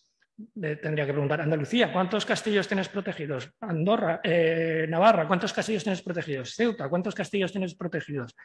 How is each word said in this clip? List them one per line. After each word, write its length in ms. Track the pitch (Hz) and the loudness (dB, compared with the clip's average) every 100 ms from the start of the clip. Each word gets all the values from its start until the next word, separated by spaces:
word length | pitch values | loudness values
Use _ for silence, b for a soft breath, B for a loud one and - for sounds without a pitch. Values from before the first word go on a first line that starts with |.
| _ _ _ - | _ _ _ -20
De, 380 | 214 214 160 151 | -16 -8 -6 -4
tendría 300 | 156 151 139 | -2 -2 0
que 60 | |
preguntar, 280 | 143 139 151 | 0 0 0
"Andalucía, 500 | 151 160 139 240 233 | 0 0 2 2 4
¿cuántos 340 | 185 180 208 - | 2 0 0 0
castillos 420 | 214 220 202 175 | 0 2 0 2
tienes 220 | 196 185 | -2 -2
protegidos? 600 | 202 190 - 147 131 - _ | -4 -6 -6 -4 -6 -8 _
Andorra, 640 | 220 160 175 226 170 165 | -4 0 2 2 2 0
eh, 640 | 196 170 160 165 165 160 160 | 2 4 4 2 0 0 0
Navarra, 400 | 165 214 202 156 | 6 6 6 4
¿cuántos 240 | 185 220 | 2 0
castillos 300 | - 202 214 | -2 -2 -2
tienes 200 | 208 180 | -2 -2
protegidos? 500 | 190 170 156 135 120 - | -4 -6 -4 -6 -6 0
Ceuta, 320 | 233 208 139 | 0 0 -2
¿cuántos 260 | 175 190 - | -2 -2 -4
castillos 360 | 160 202 180 | -4 -2 -2
tienes 240 | 202 185 - | -2 -4 -6
protegidos?", 600 | 175 165 - 143 120 B | -6 -4 -4 -6 -8 B